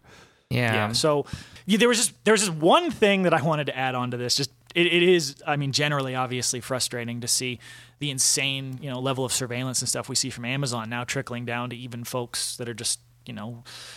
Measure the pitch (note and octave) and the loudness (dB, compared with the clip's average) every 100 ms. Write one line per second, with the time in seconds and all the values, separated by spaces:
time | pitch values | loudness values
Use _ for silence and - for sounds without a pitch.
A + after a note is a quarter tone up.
0 | - - - _ - A#2+ A#2+ G#2+ G#2+ A#2 | -16 -20 -20 _ -4 0 2 2 2 2
1 | D#3 D3 C3+ - - - - G3+ A#3+ A3+ | 2 2 -2 -10 -16 -12 0 4 6 4
2 | B3 - - A3 F#3+ D#3+ D#3+ C#4+ F4 - | 2 0 4 4 4 2 6 6 4 2
3 | G#3 G3 F3+ D#3+ D3 D3+ C3+ C3 C3 B2+ | 4 4 4 4 2 0 0 -2 -2 0
4 | B2 B2 B2 - C#3 _ _ F3 F3 E3+ | -2 -2 -2 0 -2 _ _ 2 4 6
5 | F3 F3+ C#3 C#3 - D3 C#3 C3 D3 D3 | 6 6 2 -6 -4 -2 0 0 0 0
6 | C3 B2+ B2+ B2 A#2 B2+ - C3 - B2 | -2 -2 -2 -2 -2 -4 -4 -2 -2 -4
7 | A#2 A#2+ A2+ - B2+ A#2+ - - - - | -6 -6 -2 0 -2 -6 -12 -20 -20 -8
8 | D3 C3 - - C#3 C3+ C3+ C3 C#3+ B2+ | -6 0 2 2 0 -2 -6 -10 -8 -4
9 | C3 B2+ B2+ - B2+ A#2+ C3 B2 B2+ B2 | -2 0 0 -2 -4 -4 -4 -4 -2 -4
10 | A#2 B2+ C3 A#2 A#2+ C#3 C#3 A#2+ A2 A#2+ | -2 -2 -2 -6 -6 -2 -2 -4 -4 -6
11 | A#2+ C#3 C3 A#2+ A#2+ A#2+ B2 A#2+ B2 A#2 | -4 -4 -4 -6 -4 -4 -4 -8 -10 -10
12 | A#2+ C3 A#2+ - - - A#2+ A2+ A#2 - | -8 -6 -6 -4 -6 -6 -8 -6 -4 -6
13 | _ _ - A2 G#2+ A#2 B2 - - | _ _ -14 -10 -10 -12 -14 -18 -16